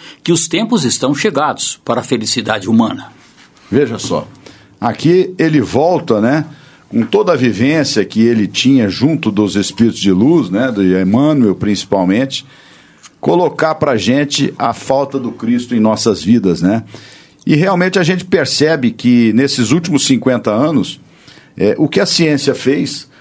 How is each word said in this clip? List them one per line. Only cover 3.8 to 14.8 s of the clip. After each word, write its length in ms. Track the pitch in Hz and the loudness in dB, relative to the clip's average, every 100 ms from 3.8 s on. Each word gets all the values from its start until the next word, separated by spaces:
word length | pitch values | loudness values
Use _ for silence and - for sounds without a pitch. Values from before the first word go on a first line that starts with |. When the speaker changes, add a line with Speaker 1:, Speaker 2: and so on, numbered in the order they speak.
| 131 107 | 0 -2
Speaker 2:
só, 280 | - 80 - - - - - - | -6 -6 -6 -14 -20 -20 -20 -6
aqui 540 | 120 110 156 180 180 185 | -6 -2 2 2 2 0
ele 220 | 160 151 | 0 2
volta, 600 | 107 117 160 180 - 107 | 0 0 0 0 0 0
né, 260 | 113 156 143 - - - - | 2 0 -4 -10 -20 -20 -6
com 140 | 117 | -4
toda 300 | 110 202 185 | 0 0 2
a 40 | 147 | 2
vivência 680 | 123 95 131 156 135 107 | 0 0 0 0 0 -2
que 160 | 98 110 | -2 2
ele 280 | 117 117 98 | 2 2 0
tinha 400 | - 127 135 104 | 0 2 4 2
junto 420 | 90 147 160 117 | 0 0 0 -2
dos 260 | 98 104 101 | 0 0 0
espíritos 440 | 98 - 117 - | -2 0 0 0
de 120 | 98 | 0
luz, 360 | 92 123 170 104 | 2 4 2 2
né, 220 | 101 131 | -2 -2
de 280 | 104 95 92 | 0 2 2
Emmanuel 540 | 95 113 147 151 110 | 2 2 2 2 2
principalmente, 920 | 87 101 101 - 101 92 104 135 - - - - - _ _ - _ | 0 -2 -4 -2 0 2 0 -2 -6 -12 -20 -20 -20 _ _ -20 _
colocar 540 | - 175 165 - 160 | -2 2 0 0 -2
pra 220 | 156 147 113 | 0 -2 0
gente 580 | 95 135 143 - 135 - | 0 0 0 -2 -4 -2
a 140 | 120 | -4
falta 460 | - | -4